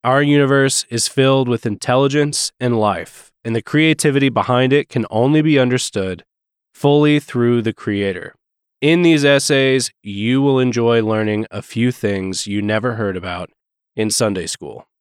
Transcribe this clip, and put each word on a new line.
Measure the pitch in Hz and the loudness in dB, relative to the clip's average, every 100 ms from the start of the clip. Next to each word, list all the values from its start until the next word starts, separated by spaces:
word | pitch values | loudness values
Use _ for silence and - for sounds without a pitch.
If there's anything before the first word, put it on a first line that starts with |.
Our | 127 139 | 0 0
universe | 147 143 139 139 135 - - | 4 2 4 2 2 -2 -4
is | 117 - | -6 -4
filled | - 135 135 123 | 0 2 2 0
with | 117 113 | -2 -4
intelligence | 101 - 127 139 147 147 143 - _ | -6 -2 0 2 0 -2 -4 -8 _
and | 123 117 | -2 0
life, | 107 87 82 - - _ 113 | 0 -2 -8 -18 -20 _ -6
and | 113 | -6
the | |
creativity | - 147 160 156 151 139 135 | -2 0 2 2 2 2 2
behind | 110 98 123 131 | 0 0 2 4
it | 143 - | 2 0
can | 123 110 | -4 -2
only | 107 127 156 | 0 2 2
be | 156 143 | 4 2
understood | 127 127 - 104 95 87 _ _ _ _ _ | 2 0 -4 -6 -6 -8 _ _ _ _ _
fully | _ 143 147 151 147 | _ 2 4 4 2
through | - 123 120 120 | -2 0 2 2
the | 113 | -2
creator. | - - 101 98 90 - _ _ _ _ _ | -6 -6 -4 -4 -6 -12 _ _ _ _ _
In | 147 170 | 2 4
these | 170 156 | 4 4
essays, | 143 139 - 139 135 131 120 _ | 4 2 2 0 2 0 -2 _
you | 104 101 110 131 | -14 -6 -2 0
will | 139 131 | 2 2
enjoy | 127 120 117 117 | 0 0 2 2
learning | 110 110 107 107 107 | 0 -2 -2 -2 -4
a | 101 | -10
few | - 113 123 | -8 -2 -2
things | - 107 98 95 92 104 | -2 -4 -4 -6 -8 -6
you | 101 | -4
never | 104 107 123 113 | -2 -2 -4 -4
heard | 104 92 | -6 -6
about | 92 87 90 _ _ _ _ - | -8 -10 -12 _ _ _ _ -6
in | 110 | -4
Sunday | - 110 95 80 | -2 -2 -2 -8
school. | - 71 - - _ | -12 -14 -16 -20 _